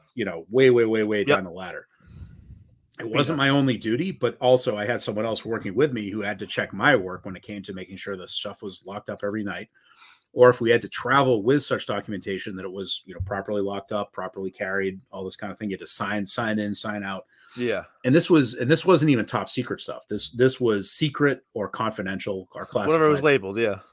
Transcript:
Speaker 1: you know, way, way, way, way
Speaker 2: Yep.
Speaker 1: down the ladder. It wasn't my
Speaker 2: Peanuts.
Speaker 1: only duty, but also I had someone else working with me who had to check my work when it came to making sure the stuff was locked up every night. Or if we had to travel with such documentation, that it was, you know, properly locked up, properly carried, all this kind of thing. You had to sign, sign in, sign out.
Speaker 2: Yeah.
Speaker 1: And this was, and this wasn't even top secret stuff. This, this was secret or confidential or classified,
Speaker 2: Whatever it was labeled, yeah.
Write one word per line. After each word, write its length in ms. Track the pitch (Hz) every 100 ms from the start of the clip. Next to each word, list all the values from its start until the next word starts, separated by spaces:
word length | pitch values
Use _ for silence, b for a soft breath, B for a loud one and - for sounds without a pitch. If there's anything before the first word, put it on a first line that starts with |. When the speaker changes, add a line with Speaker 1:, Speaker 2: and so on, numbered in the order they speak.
| _ -
Speaker 1:
you 100 | 101
know, 200 | 85 82
way, 200 | 117 131
way, 160 | 120 113
way, 180 | 110
way 160 | 107 107
Speaker 2:
Yep. 80 | 101
Speaker 1:
down 160 | 120
the 80 | 92
ladder. 360 | 90 92 78 - b b b b b b - _ _ _ -
It 100 | 117
wasn't 280 | 117 143 139
my 80 | 139
Speaker 2:
Peanuts. 140 | 139
Speaker 1:
only 180 | 135 110
duty, 340 | 110 120 185
but 260 | 151 120 -
also 380 | 127 127 127 104
I 80 | 104
had 160 | 117
someone 240 | - 107 113
else 200 | 107 110
working 280 | 110 104
with 200 | 95 151
me 160 | 127 101
who 120 | 107
had 160 | 101 101
to 80 | 98
check 260 | - 101
my 220 | 95 123 127
work 300 | 92 92 98
when 100 | 90
it 80 |
came 200 | - 104
to 100 | 92
making 240 | 95 90 95
sure 200 | - 95
the 100 | 90
stuff 340 | - 104 98
was 220 | 104 92 92
locked 240 | 101 -
up 120 | 98
every 200 | 101 107
night. 260 | 101 90 107 B B B B B _
Or 180 | - 123
if 120 | 120
we 80 | 113
had 120 | 113
to 60 | 98
travel 520 | - 120 135 131 117
with 220 | 104 143
such 240 | 143 113 -
documentation, 680 | 104 101 101 98 95 110 95
that 100 | 95
it 60 |
was, 300 | 95 92 - -
you 100 | 85
know, 60 | 92
properly 360 | 98 98 104
locked 300 | 98 98 -
up, 220 | 107 101
properly 380 | - 92 98 95
carried, 480 | - 95 98 98 95 -
all 120 | 95
this 120 | 95 -
kind 160 | 104
of 60 | 95
thing. 120 | 107
You 60 | 95
had 40 |
to 80 | 85
sign, 400 | - 101 104 98
sign 320 | - 113 107
in, 160 | 104 101
sign 260 | 110 104
out. 220 | 98 95 - b b -
Speaker 2:
Yeah. 280 | 120 98 85 _ 127
Speaker 1:
And 80 |
this 160 | 147 -
was, 240 | 160 123
and 160 | 120 123
this 160 | 156 180
wasn't 240 | 175 151
even 140 | 127 104
top 240 | 110 95
secret 320 | - 127 95
stuff. 260 | - - -
This, 220 | 107 -
this 280 | 117 127 -
was 300 | 120 104 92
secret 520 | - 156 - 147 127 _
or 140 | 113 95
confidential 800 | - 110 107 95 98 - 95 90
or 120 | 87 87
classified, 240 | 120 101
Speaker 2:
Whatever 200 | 160 156
it 40 |
was 100 | 143
labeled, 340 | 147 135 95 101
yeah. 220 | 113 95 -